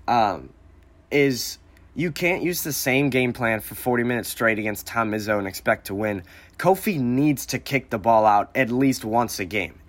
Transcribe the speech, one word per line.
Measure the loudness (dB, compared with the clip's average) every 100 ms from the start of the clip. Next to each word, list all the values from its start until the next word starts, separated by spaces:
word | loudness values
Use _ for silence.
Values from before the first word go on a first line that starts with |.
| -2
um, | 2 2 -2 -10 -20 -20 -20 -20 -20 _
is | 2 4 2 -6 -12 -20 -20 -14 -6
you | -4
can't | -2 -2 0
use | -2 -4
the | -4
same | -4 0 2 2
game | 2 0
plan | 0 -2 -2
for | -4 -8
forty | -2 0
minutes | 0 -2 -4
straight | 0 0 0
against | -2 -6 -6
Tom | -4 -2
Izzo | -2 -2 -2
and | -2
expect | -4 -2 -2 -2
to | -4
win. | -2 -4 -8 -20 -20 -2
Kofi | 2 2 0 -2
needs | 0 2 2 0 -4
to | -8
kick | -4 -4 -2
the | -2
ball | 2 4 6
out | 4 2 0
at | 0
least | 2 2 2
once | 0 0 0 -4
a | -4
game. | -4 -4 -8